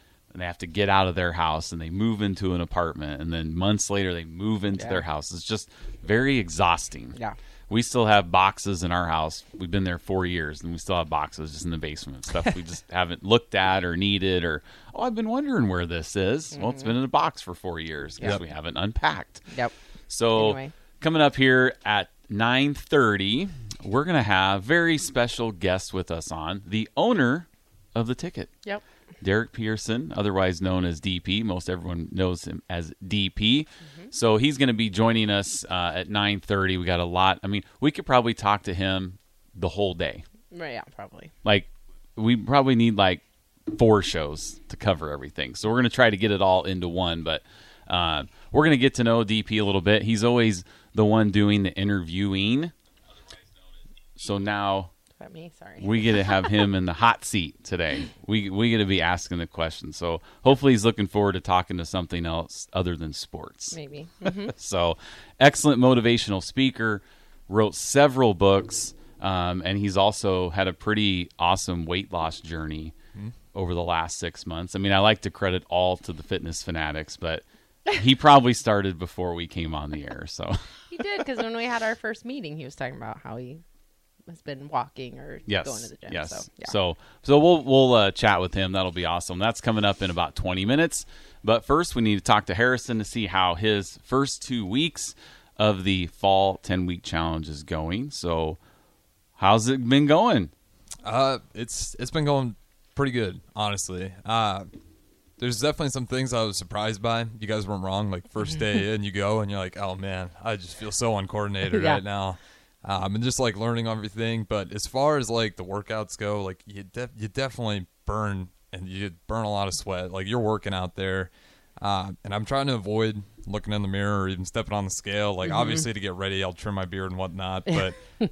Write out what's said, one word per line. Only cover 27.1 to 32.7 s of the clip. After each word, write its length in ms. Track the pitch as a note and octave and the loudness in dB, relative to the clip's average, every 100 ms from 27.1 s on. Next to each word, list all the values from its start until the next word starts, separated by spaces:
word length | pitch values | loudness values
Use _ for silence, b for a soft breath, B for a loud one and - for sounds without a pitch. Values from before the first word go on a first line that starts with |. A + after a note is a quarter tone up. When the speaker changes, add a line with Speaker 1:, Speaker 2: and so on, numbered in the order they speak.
| A3 B2 D#3 E3+ _ _ _ _ A#2 | 4 4 2 -4 _ _ _ _ -4
Speaker 1:
of 100 | A2+ | -2
the 80 | |
ticket. 360 | B2+ E3 - - _ G3+ | -4 -6 -10 -12 _ -10
Speaker 2:
Yep. 180 | G3+ b b b - | -10 b b b -8
Speaker 1:
Derek 280 | F#2+ G#2 A2+ | 0 0 0
Pearson, 600 | - G#2+ A2 - A#2 - - | -4 -2 -2 -2 -2 -2 -2
otherwise 460 | G#2 F#2+ F#2 E2+ | 0 2 2 2
known 240 | F#2 F#2 F2+ | 0 0 0
as 140 | D#2 | -2
D 200 | F#2+ F2+ | -4 -4
P. 220 | F#2 G2+ | 0 0
Most 280 | A2 F2+ - | 0 -4 -4
everyone 400 | F2+ F2 E2+ E2 | -6 -6 -6 -6
knows 320 | F#2 F#2 F2 | -2 0 -2
him 180 | E2 E2+ | -6 -12
as 240 | - | -8